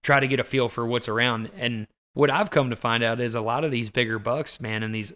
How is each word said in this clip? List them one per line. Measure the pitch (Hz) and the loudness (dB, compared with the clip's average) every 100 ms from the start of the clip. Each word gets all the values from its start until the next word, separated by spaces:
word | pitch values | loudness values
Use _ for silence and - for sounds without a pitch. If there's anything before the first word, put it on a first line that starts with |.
try | - 139 | 4 4
to | 135 | 4
get | 131 | 0
a | |
feel | 120 131 120 | 0 0 0
for | - 117 | 0 -2
what's | 120 117 | -2 0
around. | 110 123 113 110 190 | 2 2 0 -4 -6
And | 123 113 107 _ _ | -4 -4 -8 _ _
what | - 143 | 0 2
I've | 143 208 | 2 2
come | 156 131 | 2 2
to | 117 | 0
find | 120 117 | 0 2
out | 117 117 | 2 0
is | 123 | -2
a | 117 | -2
lot | 110 123 | -2 0
of | 156 | 0
these | 123 110 | 0 -2
bigger | 123 117 110 | 0 0 -2
bucks, | 110 131 156 - | -2 -2 -2 -6
man, | 117 110 | -4 -2
in | 110 | -2
these, | 110 104 | -4 -8